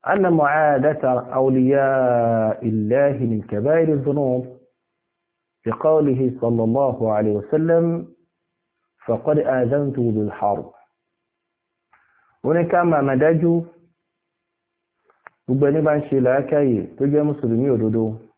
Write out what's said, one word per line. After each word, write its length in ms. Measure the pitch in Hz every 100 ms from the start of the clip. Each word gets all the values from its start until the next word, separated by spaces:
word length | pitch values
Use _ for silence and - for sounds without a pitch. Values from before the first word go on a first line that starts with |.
أن 280 | - 202 185
معادة 760 | 165 143 151 156 139 147 151 131 123 120
أولياء 1400 | 131 135 131 127 139 135 135 127 120 117 113 110 107 117
الله 520 | 110 107 127 143 135
من 240 | 123 110
كبائر 460 | 95 104 127 160 160
الذنوب، 580 | 147 135 143 135 127 127 - _ _ _ _ _ _ _ _ _ _ -
لقوله 760 | 113 156 156 147 127 131 127
صلى 240 | 117 117
الله 480 | 113 123 139 - 113
عليه 200 | 107 107
وسلم، 760 | 104 - 156 160 170 170 170 - _ _ _ _ _ _ _ _ _
فقد 360 | - 117 151 151
آذنته 760 | 139 131 120 143 143 131 117
بالحرب. 600 | 107 104 - 104 95 - - _ _ _ _ _ _ _ _ _ _ _ _ _ _ _ _
Ó 100 | 131
ní 100 | 165
ká 200 | 170 175
máa 180 | 175 156
mà 140 | 139 131
dájú, 500 | 151 165 170 170 165 - _ _ _ _ _ _ _ _ _ _ _ _ _ _ - _
gbogbo 240 | - 135 143
ẹni 160 | 151
bá 120 | 156
ń 60 | 147
ṣe 200 | 147 135
làákàyè 760 | 127 135 143 151 143 110 87 -
tó 80 |
jẹ́ 200 | 139 147
Mùsùlùmí 440 | 151 147 123 113 139
òdodo 480 | 120 110 113 110 110 -